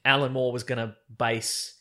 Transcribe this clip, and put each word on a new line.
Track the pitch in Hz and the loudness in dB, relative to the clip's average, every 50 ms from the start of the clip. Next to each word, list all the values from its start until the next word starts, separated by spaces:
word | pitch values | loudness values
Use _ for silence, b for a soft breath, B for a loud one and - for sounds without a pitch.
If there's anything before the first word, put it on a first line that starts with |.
| - | 2
Alan | 135 135 143 139 127 | 4 4 4 2 0
Moore | 131 131 127 123 120 | 0 0 0 0 -2
was | 123 120 | -4 -4
gonna | - 123 117 113 110 104 - _ - 110 | -4 -4 -2 -4 -4 -8 -12 _ -10 -4
base | - 120 117 117 110 - - - - - - - _ | -2 0 0 0 0 -2 -4 -4 -4 -6 -8 -12 _